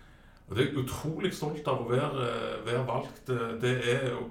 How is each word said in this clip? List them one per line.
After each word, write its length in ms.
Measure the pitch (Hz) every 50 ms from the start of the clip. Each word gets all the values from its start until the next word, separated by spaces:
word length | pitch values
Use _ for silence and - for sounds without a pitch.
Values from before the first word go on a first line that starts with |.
| - - - - - - - - - -
Og 80 | 95
det 60 | 113 151
er 100 | - -
jeg 100 | 127 127
utrolig 500 | - - - - 151 160 196 202 180 -
stolt 340 | - 151 151 - - - 143
av 80 | 127 120
å 100 | 117 117
være, 340 | 123 135 151 147 135 131 120 117
eh, 360 | 117 113 110 110 - - 110
være 200 | 113 120 127 127
valgt. 440 | 117 120 131 - - - - - 131
Eh, 220 | 127 117 113 113 113 113
det 260 | 123 123 127 123 117
er 220 | 120 120 - 131 120
å 160 | 113 113 - -